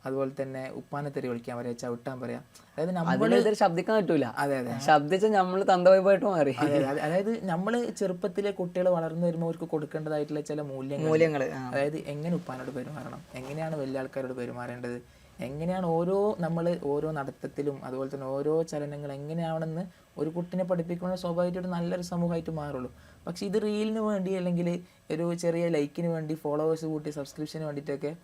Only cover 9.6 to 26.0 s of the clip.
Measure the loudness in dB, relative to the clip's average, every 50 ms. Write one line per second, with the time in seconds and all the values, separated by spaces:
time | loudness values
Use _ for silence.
9.6 | -4 -2 -2 -2 -2 -2 -6 -6 -4 -2 -2 -2 -2 -2 -4 -6 -4 -4 -4 -6
10.6 | -4 -6 -6 -8 -6 -6 -4 -2 2 2 6 6 6 6 6 2 0 -2 -2 -6
11.6 | -6 -2 0 0 0 0 -2 -4 -6 -6 -8 -6 -2 -2 -2 -2 -2 -6 -10 -8
12.6 | -8 -8 -8 -8 -8 -8 -10 -10 -10 -10 -12 -12 -14 -14 -12 -12 -10 -8 -6 -6
13.6 | -4 -4 -4 -4 -4 -4 -4 -4 -6 -4 -6 -6 -6 -4 -4 -6 -6 -6 -6 -8
14.6 | -8 -8 -8 -8 -6 -6 -6 -8 -10 -14 -20 -20 -20 -20 -14 -10 -10 -8 -6 -4
15.6 | -4 -2 -2 0 0 2 2 2 2 2 2 2 2 2 2 0 0 0 0 2
16.6 | 2 0 0 0 0 -2 0 0 0 -2 -2 -2 -4 -6 -8 -10 -12 -10 -6 -2
17.6 | -4 -2 -4 -4 -8 -8 -6 -4 -4 -6 -6 -8 -6 -4 -4 -2 0 2 2 2
18.6 | 0 0 -4 -6 -6 -6 -8 -8 -8 -8 -8 -8 -8 -6 -4 -2 -2 -2 -2 -2
19.6 | -2 -4 -4 -6 -6 -8 -12 -20 -20 _ _ -4 -4 -4 -2 -4 -6 -4 -2 -2
20.6 | 0 0 0 0 0 -2 -4 -4 -2 -4 -4 -2 -2 -2 0 0 0 0 0 -4
21.6 | -4 -4 -4 -2 -2 -2 -2 -4 -4 -4 -2 0 0 0 0 -2 -4 -4 -6 -6
22.6 | -6 -6 -6 -6 -8 -8 -10 -14 -20 -20 -20 -14 -10 -10 -8 -6 -6 -2 0 0
23.6 | 0 0 0 0 0 0 0 0 0 0 0 0 0 -2 -2 -2 0 0 0 0
24.6 | 0 0 -2 -4 -6 -12 -20 -20 _ _ -4 -2 0 -2 -2 0 0 0 0 2
25.6 | 0 2 2 2 0 0 -2 -4